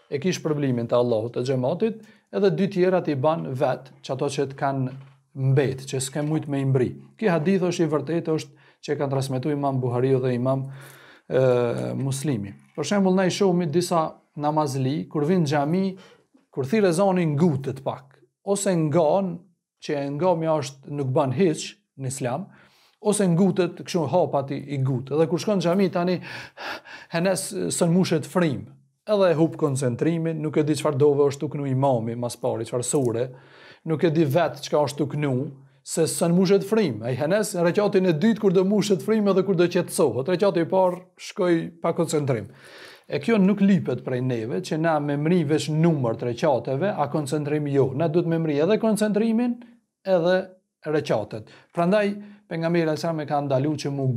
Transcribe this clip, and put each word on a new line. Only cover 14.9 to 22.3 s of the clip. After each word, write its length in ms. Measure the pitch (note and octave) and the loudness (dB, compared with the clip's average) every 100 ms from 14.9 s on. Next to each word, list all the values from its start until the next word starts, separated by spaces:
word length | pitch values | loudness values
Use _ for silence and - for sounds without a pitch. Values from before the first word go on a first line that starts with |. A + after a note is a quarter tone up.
| D#3+ F3+ | -2 -4
kur 160 | D#3 D3 | -2 2
vin 200 | F#3 D3 | 2 2
xhami, 480 | D3 C#3+ F#3 F#3+ F#3 - _ _ _ _ | 2 2 0 -2 -6 -18 _ _ _ _
kur 160 | - C3 | -6 0
thirr 220 | A3 G3 | 2 4
ezani, 340 | E3 G3+ F3+ E3 | 4 2 2 0
ngutet 480 | C#3+ F3 C#3 - - C3 | 2 2 2 -4 -6 -8
pak, 340 | - - _ _ _ | -10 -14 _ _ _
ose 320 | G3 G3+ G3+ E3+ | -4 -2 0 0
ngan, 600 | D#3 D#3+ D3+ F#3 F#3 E3+ _ _ _ _ | 2 2 4 2 0 -6 _ _ _ _
që 160 | - C#3+ | -6 -4
e 120 | C#3 D3 | -4 -2
ngami 320 | F#3 E3 D#3+ | 0 2 0
është, 400 | D#3 C3+ - - C#3+ | 0 -2 -12 -10 -6
nuk 120 | C3 B2+ | 0 0
bën 180 | C3+ B2 | 0 2
hiç 340 | F#3 D3+ - - _ - | 2 0 -8 -14 _ -10
në 140 | C3 | -8
Islam, 340 | - B2 | -4 -4